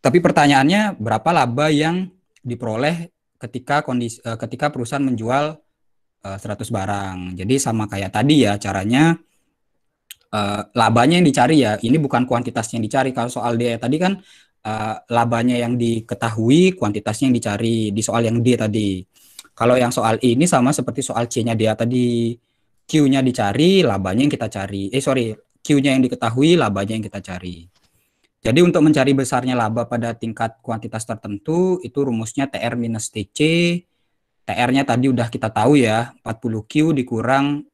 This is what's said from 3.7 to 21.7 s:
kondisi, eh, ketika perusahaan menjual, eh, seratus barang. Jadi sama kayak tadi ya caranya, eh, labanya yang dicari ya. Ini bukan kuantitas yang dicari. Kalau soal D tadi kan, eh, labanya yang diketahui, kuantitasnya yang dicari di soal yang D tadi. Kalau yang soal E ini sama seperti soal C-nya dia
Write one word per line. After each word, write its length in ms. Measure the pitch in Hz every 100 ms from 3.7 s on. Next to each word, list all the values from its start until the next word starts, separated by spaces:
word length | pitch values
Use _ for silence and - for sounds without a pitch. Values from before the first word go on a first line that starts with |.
| 143
kondisi, 400 | 151 123 120 117
eh, 160 | 120 110
ketika 320 | 113 123 147
perusahaan 320 | 147 117 143
menjual, 560 | 139 120 113 135 151 156 _ _ _ _ _ _
eh, 160 | 98 95
seratus 320 | 107 101 -
barang. 640 | 117 95 101 98 92 90
Jadi 240 | 90 95 135
sama 320 | 135 113 104
kayak 240 | 98 98
tadi 320 | 107 131 151
ya 160 | 110 101
caranya, 560 | 101 98 98 123 160 165 _ _ _ _ _ _ _ _ _ - _ 107
eh, 240 | 101 104 104 123
labanya 400 | 110 117 127 175
yang 80 |
dicari 400 | 165 139 127 156
ya. 160 | 117 107
Ini 160 | 113 156
bukan 320 | 139 120 123
kuantitas 400 | 120 120 113 110 117
yang 80 |
dicari. 320 | 110 139 131 127
Kalau 160 | 120
soal 240 | 123 117 117
D 240 | 120 113
tadi 160 | 117 151
kan, 240 | 180 190 _ _ _ _ 107
eh, 260 | 110 110 107 _
labanya 480 | 120 117 117 120 123
yang 240 | 120 123
diketahui, 960 | 117 113 110 117 113 110 110 147 185 180
kuantitasnya 560 | 107 104 104 107 135
yang 40 | 123
dicari 480 | 113 101 113 113 107
di 140 | 101
soal 240 | 110 113 117
yang 160 | 117
D 80 | 117
tadi. 480 | 120 110 107 104 92 90 _ _ - - _
Kalau 240 | 117 123
yang 80 | 120
soal 320 | 127 113 113
E 160 | 123 117
ini 80 |
sama 320 | 175 147 123 147
seperti 240 | 131 123
soal 240 | 135 -
C-nya 320 | 120 - 117 113
dia 160 | 110